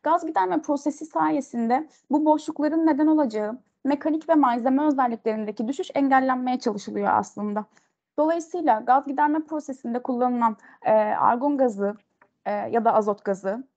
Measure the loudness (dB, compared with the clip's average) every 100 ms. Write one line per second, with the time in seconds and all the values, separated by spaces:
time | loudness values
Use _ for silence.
0 | 2 0 0 -2 0 -2 -2 -2 -2 -6
1 | -8 -2 0 0 -4 -4 0 0 -2 _
2 | _ 0 4 2 0 -4 -2 2 2 4
3 | 4 4 2 -2 -6 -8 _ _ -4 -2
4 | -2 -4 2 4 4 2 0 2 2 2
5 | 0 -2 -4 -4 -6 -6 -6 -6 -4 -2
6 | 2 4 2 -2 -2 -2 -4 -4 -6 -4
7 | 2 0 0 -8 -6 -6 -8 _ _ _
8 | _ -2 0 0 -4 -4 0 0 4 2
9 | 2 -2 0 0 -2 -8 -8 -10 -6 -6
10 | -4 0 0 2 0 -2 -16 _ 2 2
11 | 2 2 2 2 0 2 0 0 -4 -4
12 | _ _ _ _ -6 -6 -2 0 2 2
13 | 0 -4 -4 -4 -4 -8 -12